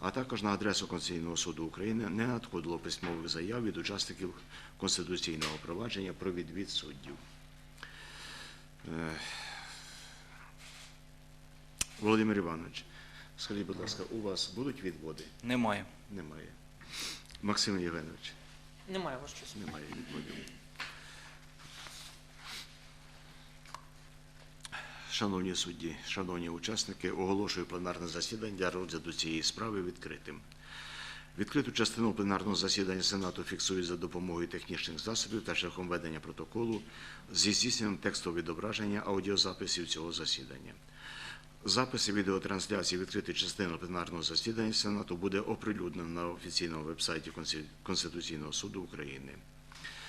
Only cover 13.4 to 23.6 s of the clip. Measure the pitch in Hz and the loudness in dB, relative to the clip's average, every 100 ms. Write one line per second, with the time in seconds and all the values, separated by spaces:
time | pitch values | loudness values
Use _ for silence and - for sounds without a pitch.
13.4 | - 101 92 87 87 - 117 113 104 92 | -2 -2 0 -2 -2 -2 -2 0 0 0
14.4 | - 101 139 95 92 76 80 78 76 - | -2 0 -2 0 -4 -2 -6 -6 -10 -6
15.4 | 120 127 110 101 98 - - 98 76 78 | 2 4 6 4 0 -12 -10 -8 -8 -10
16.4 | 80 - - - - - - - - - | -12 -14 -16 -16 -10 -6 -6 -6 -12 -2
17.4 | 101 104 110 95 85 82 78 - - - | 2 4 4 4 2 0 -4 -8 -10 -12
18.4 | - - - - - 190 165 127 143 - | -16 -16 -18 -16 -4 -2 -2 -4 -8 -10
19.4 | - 104 85 78 76 76 73 76 73 73 | -10 -8 -6 -6 -6 -8 -6 -6 -6 -8
20.4 | - - - - - - - - - - | -10 -12 -14 -10 -8 -8 -12 -14 -14 -16
21.4 | - - - - - - - - - - | -16 -16 -14 -12 -12 -12 -14 -14 -18 -14
22.4 | - - - - - - - - - - | -10 -10 -10 -14 -16 -16 -16 -16 -16 -16
23.4 | - - | -16 -16